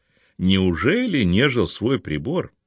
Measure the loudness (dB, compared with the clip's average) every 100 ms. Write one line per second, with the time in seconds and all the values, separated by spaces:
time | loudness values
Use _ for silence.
0 | _ _ _ -4 2 2 2 2 0 0
1 | 0 0 2 2 2 2 -2 -2 -2 -2
2 | -4 -6 -4 -6 -6 _